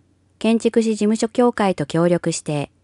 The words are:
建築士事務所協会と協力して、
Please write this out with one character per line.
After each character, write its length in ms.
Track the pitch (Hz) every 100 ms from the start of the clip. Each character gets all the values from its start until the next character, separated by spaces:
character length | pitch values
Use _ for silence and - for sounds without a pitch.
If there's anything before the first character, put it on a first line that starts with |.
| _ _ _ -
建 200 | 220 226
築 240 | 233 233
士 80 | 220
事 60 | 214
務 180 | 208 220
所 120 | 226
協 240 | - 240
会 220 | - 202
と 120 | 180 147
協 200 | 165 175
力 240 | 170 170
し 100 | -
て、 280 | - 147 147 _